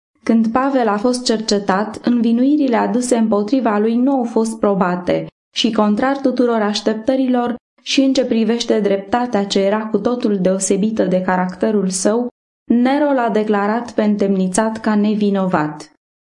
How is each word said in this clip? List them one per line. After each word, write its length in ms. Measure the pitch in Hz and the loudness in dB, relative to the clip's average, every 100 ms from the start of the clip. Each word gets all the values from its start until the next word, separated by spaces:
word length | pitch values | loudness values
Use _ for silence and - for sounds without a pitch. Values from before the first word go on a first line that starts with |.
| _ _ | _ _
Când 240 | - 226 220 | 0 2 2
Pavel 420 | 254 269 269 226 | 0 0 0 0
a 80 | 208 | 0
fost 280 | 247 247 | 0 -2
cercetat, 760 | - 220 220 202 202 190 220 - | -2 -2 0 -2 0 -2 -2 -4
învinuirile 720 | - 240 226 233 262 294 262 220 | -2 2 2 2 2 2 2 0
aduse 400 | 202 220 247 233 | 0 0 0 0
împotriva 640 | 220 208 208 269 226 208 | 2 0 0 0 0 0
lui 160 | 220 | 0
nu 180 | 233 262 | 2 2
au 120 | 269 | 0
fost 340 | 233 226 226 226 | 0 0 -2 -2
probate 680 | 208 190 185 180 - 160 156 - _ | 0 0 0 -2 -2 -4 -4 -14 _
și, 180 | - 233 | -4 -2
contrar 440 | 220 214 208 262 277 | 2 0 2 0 0
tuturor 440 | 269 247 240 226 | 0 0 0 0
așteptărilor, 960 | 208 208 220 220 - 269 254 247 240 233 _ _ | -2 -2 -2 -4 -2 0 0 0 -2 -6 _ _
și 200 | - - | -4 0
în 100 | 269 | 2
ce 120 | 269 | 2
privește 560 | 247 226 214 233 - 220 | 0 2 0 0 0 0
dreptatea 640 | 196 196 196 240 247 208 | 2 -2 -2 -4 0 -2
ce 160 | 202 202 | 0 0
era 260 | 196 214 226 | 0 0 -2
cu 120 | 202 | -2
totul 400 | 233 247 220 202 | -2 -2 0 2
deosebită 680 | 185 190 - 196 220 220 | 0 0 0 0 0 0
de 160 | 190 185 | 0 0
caracterul 680 | 185 185 180 - 220 214 190 | 0 -2 -2 -2 0 0 0
său, 400 | 185 208 226 247 - _ _ | 0 0 0 -4 -10 _ _
Nero 480 | - 240 254 285 294 | 0 2 2 2 2
l-a 160 | 262 233 | 2 0
declarat 640 | 208 214 202 202 208 233 | 0 0 0 0 -2 -4
pe 100 | - | -2
întemnițat 760 | 214 202 196 190 185 202 220 226 | 0 2 0 0 0 0 -2 -2
ca 140 | 220 | 0
nevinovat. 1000 | 208 208 214 208 196 185 175 151 156 - _ _ _ | 2 2 2 0 0 0 0 -2 -6 -16 _ _ _